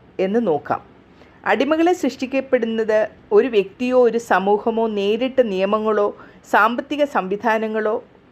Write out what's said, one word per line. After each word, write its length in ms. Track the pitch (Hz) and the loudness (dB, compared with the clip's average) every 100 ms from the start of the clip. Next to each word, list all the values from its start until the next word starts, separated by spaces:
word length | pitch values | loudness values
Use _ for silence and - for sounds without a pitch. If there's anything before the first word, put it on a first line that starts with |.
| - - | -12 -4
എന്ന് 280 | 190 214 220 | -2 0 0
നോക്കാം. 500 | 147 - - - - _ _ - _ - | -2 -2 -6 -6 -20 _ _ -20 _ 0
അടിമകളെ 480 | 214 269 320 330 | 2 2 2 2
സൃഷ്ടിക്കപ്പെടുന്നത് 1120 | 359 277 247 254 269 269 254 226 226 220 214 214 - - | 0 -2 -4 -4 -4 0 0 0 -2 0 0 0 -6 0
ഒരു 160 | 202 247 | 2 4
വ്യക്തിയോ 540 | 220 190 - 247 254 | 2 -2 -4 0 4
ഒരു 160 | 240 226 | 4 2
സമൂഹമോ 680 | 233 190 190 208 233 226 226 | 0 0 2 0 0 -2 -2
നേരിട്ട് 640 | 208 196 220 254 262 240 | -2 -2 0 0 0 0
നിയമങ്ങളോ 680 | 185 196 214 214 208 208 - - - - | 0 -2 0 0 0 -2 -4 -16 -20 0
സാമ്പത്തിക 540 | - 214 240 285 294 | 2 2 0 -6 -2
സംവിധാനങ്ങളോ 1000 | 285 247 185 202 233 220 220 220 214 233 - _ _ | -2 -2 -4 -4 -2 -2 -2 -4 -2 -4 -8 _ _